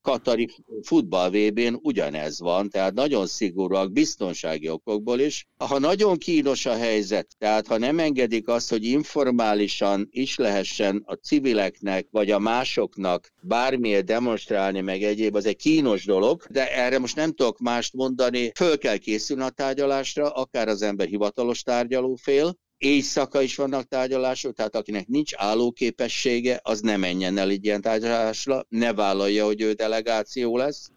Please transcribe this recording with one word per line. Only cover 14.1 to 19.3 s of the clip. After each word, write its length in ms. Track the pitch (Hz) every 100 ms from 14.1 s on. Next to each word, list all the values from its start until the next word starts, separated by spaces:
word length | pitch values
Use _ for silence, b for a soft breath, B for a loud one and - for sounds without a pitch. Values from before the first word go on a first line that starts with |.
| 113 120 107 - 104 98 95
meg 220 | 95 95
egyéb, 320 | 104 107 107
az 120 | 104 101
egy 100 | 95
kínos 480 | 151 156 135 98
dolog, 380 | 92 95 110 170 -
de 240 | 139 131
erre 240 | 131 123 131
most 180 | 120 -
nem 160 | 160
tudok 260 | 151 123 104
mást 360 | 120 120 113
mondani, 580 | 127 131 127 123 123 120
föl 240 | - 180 147
kell 180 | 131 104
készülni 460 | - 107 -